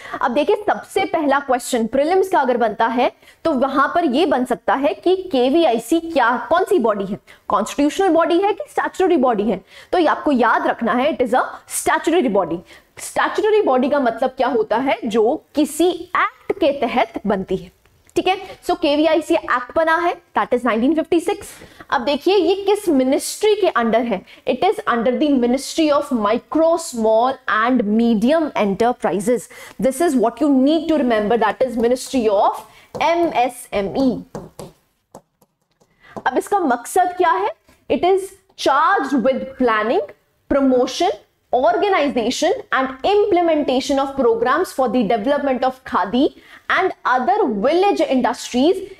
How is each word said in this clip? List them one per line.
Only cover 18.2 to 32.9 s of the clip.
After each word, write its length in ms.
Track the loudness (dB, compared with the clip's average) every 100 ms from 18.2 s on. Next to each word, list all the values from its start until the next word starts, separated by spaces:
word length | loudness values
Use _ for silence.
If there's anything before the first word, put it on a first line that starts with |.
| -2
है, 80 | -2 -6 -10
so 120 | -4 -2
केवीआईसी 520 | 0 2 2 0 0
Act 420 | -2 0 -4 -2 -2
बना 200 | 0 0
है, 200 | -2 -4 _ -4
that 200 | -2 -2
is 60 |
nineteen 300 | 0 0 2
fifty 260 | 0 0 -2
six। 280 | 0 -6 -10 -20 -20 -20 -6
अब 100 | -4
देखिए, 360 | -2 -2 0 2
ये 180 | 2
किस 340 | 0 0 0 0
मिनिस्ट्री 640 | 0 2 0 -4 -2 0
के 140 | 2 0
अंडर 320 | 0 0 0
है? 220 | 0 -6 -8 -10 -6
It 120 | 0
is 140 | 0
under 380 | -2 -4 -2 -2 0
the 120 | 0 2
Ministry 480 | 2 0 -4 -2 2 0
of 40 | 0 -2 0
Micro, 520 | -2 -2 0 2 2
Small 520 | -2 -2 2 2 2 -2 -4 -2
and 200 | 2 0
Medium 680 | 2 2 2 2 2 2 0 -2
Enterprises। 840 | -2 0 0 0 -2 -2 0 -2 -4 -18 -20 -2
This 200 | -2 0
is 120 | 0
what 280 | 2 0 0
you 60 | 2
need 400 | 4 4 2 0
to 60 | 0
remember, 340 | 2 0 0 2
that 200 | 0 0
is 160 | -2 0
Ministry 520 | 0 0 -2 0 2
of 220 | 2 2 0 -10 -20 -16